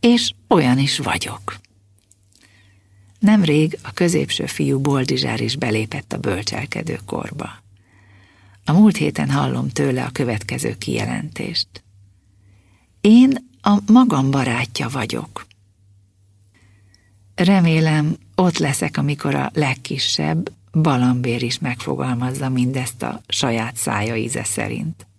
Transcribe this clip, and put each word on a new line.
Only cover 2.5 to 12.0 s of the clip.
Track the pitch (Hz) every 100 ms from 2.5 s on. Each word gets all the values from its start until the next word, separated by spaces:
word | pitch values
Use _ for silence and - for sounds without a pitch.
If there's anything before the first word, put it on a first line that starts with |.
| _ _ _ _ _ _ _
Nemrég | 202 214 165 151 156 -
a | -
középső | - 175 165 139 - -
fiú | - 143 135
Boldizsár | 139 139 127 127 131 113
is | 113 127
belépett | 123 107 107 - -
a | -
bölcselkedő | - 95 104 110 - - - -
korba. | - - - - - - _ _ _ _ _ - _ _ _ _
A | -
múlt | 160 214 -
héten | 151 - 143
hallom | 139 135 127 131
tőle | 127 139 127
a | 123
következő | 123 123 104 - 127 - -
kijelentést. | - 58 - 60 - - - - - - _ _